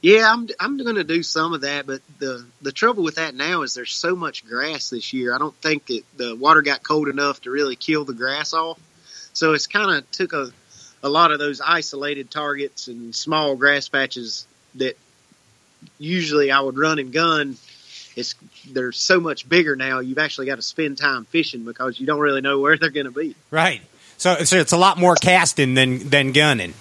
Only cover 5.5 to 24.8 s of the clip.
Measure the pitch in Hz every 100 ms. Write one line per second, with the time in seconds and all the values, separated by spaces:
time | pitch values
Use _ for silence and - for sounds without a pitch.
5.5 | - 156 151 - 120 - _ 120 113 139
6.5 | 156 143 139 - 156 147 139 143 135 -
7.5 | 135 143 123 - 156 139 117 127 143 151
8.5 | 165 165 165 _ _ _ - - - 160
9.5 | 151 - 208 208 160 135 - 185 156 131
10.5 | 120 _ - - _ 143 151 170 147 147
11.5 | 135 139 170 151 139 143 143 131 151 147
12.5 | 143 139 - - 117 117 113 - 156 151
13.5 | 131 139 143 - 139 131 - 113 107 -
14.5 | _ _ 127 131 - _ _ _ _ _
15.5 | _ _ _ - _ 151 180 160 147 139
16.5 | 139 135 131 156 156 131 135 165 156 139
17.5 | 131 - - - - - - 120 - -
18.5 | - - 135 127 - - 185 170 143 131
19.5 | 170 160 139 135 131 127 131 151 - 135
20.5 | 135 - - 156 139 147 131 110 170 160
21.5 | 127 113 113 127 120 131 151 147 135 135
22.5 | 139 139 156 165 147 131 127 156 - _
23.5 | 156 170 127 - _ - - 180 170 160
24.5 | 185 151 175